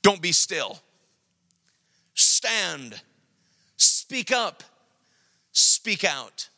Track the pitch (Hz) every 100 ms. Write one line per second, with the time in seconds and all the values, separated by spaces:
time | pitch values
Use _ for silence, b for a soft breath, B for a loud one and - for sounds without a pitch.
0 | 202 202 175 156 - 170 131 - _ _
1 | _ _ _ _ _ _ _ _ _ _
2 | _ - - - 220 220 185 151 127 107
3 | - _ _ _ _ _ _ _ - -
4 | - 262 226 247 214 - - _ _ _
5 | _ _ _ _ _ - - - - 202
6 | 190 139 117 - -